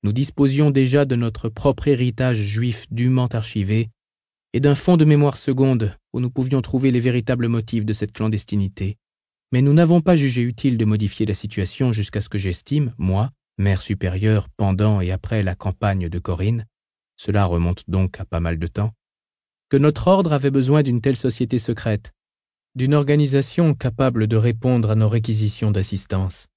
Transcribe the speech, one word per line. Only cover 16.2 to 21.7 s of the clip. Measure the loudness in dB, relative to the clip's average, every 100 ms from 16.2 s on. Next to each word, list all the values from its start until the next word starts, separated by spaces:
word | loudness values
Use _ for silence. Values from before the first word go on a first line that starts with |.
| -6 -4 -2 -4 -6 _ _ _ _ _
cela | -2 0 2
remonte | 2 0 -2 -2
donc | -2 -2 -4
à | -8
pas | -4
mal | -2 -4
de | -6
temps, | -4 -4 -6 _ _ _ _ _ _ _
que | 4
notre | 4 2 2
ordre | 4 4
avait | 0 0
besoin | 0 2 2
d'une | 2 0
telle | 0 0
société | -2 -2 -2 -2
secrète, | -2